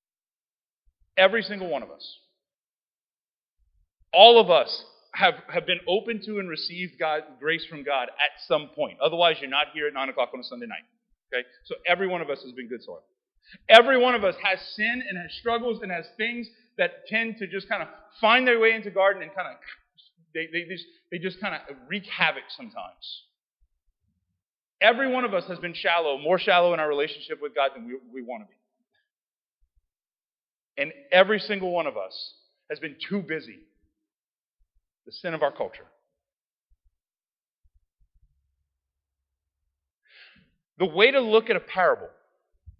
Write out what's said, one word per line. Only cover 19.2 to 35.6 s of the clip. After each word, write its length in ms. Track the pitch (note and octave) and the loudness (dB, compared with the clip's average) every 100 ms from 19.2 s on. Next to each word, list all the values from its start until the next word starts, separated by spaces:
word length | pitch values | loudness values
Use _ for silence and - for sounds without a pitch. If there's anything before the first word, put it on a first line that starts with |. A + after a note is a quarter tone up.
and 100 | G3+ F#3+ | -4 -10
kind 140 | E3 | -10
of, 80 | B2+ - - _ _ _ _ E3 | -10 -20 -20 _ _ _ _ _
they, 140 | D#3+ D#3+ | -8 -6
they 120 | E3+ E3+ | -8 -8
just, 200 | F3+ - _ - | -12 -16 _ -12
they 80 | F3 | -8
just 200 | F#3 F3+ | -8 -6
kind 140 | G#3 | -8
of 80 | D#3 - C#3 C3 | -8 -12 -18 -10
wreak 200 | G3 F3+ | -10 -8
havoc 420 | - - C#3 - | -2 0 -2 -8
sometimes. 760 | - A#2 G#2+ F2+ F2+ - - _ _ _ _ _ _ _ _ _ _ _ _ _ _ _ - | -16 -16 -14 -14 -14 -18 -18 _ _ _ _ _ _ _ _ _ _ _ _ _ _ _ 2
Every 260 | G#3 A#3+ C4+ | 4 4 2
one 180 | B3+ A#3+ | -2 -2
of 100 | F#3+ | -2
us 100 | F3+ | -6
has 120 | F3 | -10
been 160 | F3 E3 | -10 -4
shallow, 420 | F#3+ E3+ D#3 C#3 | 0 0 0 -2
more 220 | D3 F3+ | 0 0
shallow 340 | G#3 F3+ F3 | 4 4 4
in 60 | E3 | 2
our 100 | D3+ | 0
relationship 500 | C#3+ D3+ - - D#3 | 0 -2 -6 -14 -10
with 140 | C#3+ | -8
God 200 | C#3+ C#3 C3+ | -2 -2 -2
than 100 | A#2 | -14
we, 140 | C3 A#2+ | -14 -14
we 120 | C3 | -16
want 180 | A#2+ A#2 | -12 -14
to 60 | G2+ | -16
be. 100 | _ _ _ _ _ _ _ _ _ _ _ _ _ _ _ _ _ _ _ _ _ _ - | _ _ _ _ _ _ _ _ _ _ _ _ _ _ _ _ _ _ _ _ _ _ -8
And 100 | D3 - - | -8 -8 2
every 280 | F#3 F#3+ G#3+ | 4 4 2
single 320 | - G3+ F#3 | -4 -6 -4
one 140 | F3 D3+ | -4 -4
of 120 | A2 | -6
us 360 | F#2 - - - _ _ - | -10 -12 -16 -20 _ _ -16
has 80 | D3+ | -12
been 160 | D#3 C#3 - | -12 -12 -8
too 140 | G3+ | -8
busy. 380 | D#3 D#3 A#2 F#2+ _ _ _ _ _ _ _ _ _ _ _ _ _ _ - | -6 -10 -12 -20 _ _ _ _ _ _ _ _ _ _ _ _ _ _ -20
The 60 | |
sin 220 | - F3+ | -12 -8
of 100 | D#3+ | -2
our 80 | D3 | -2
culture. 340 | - | -2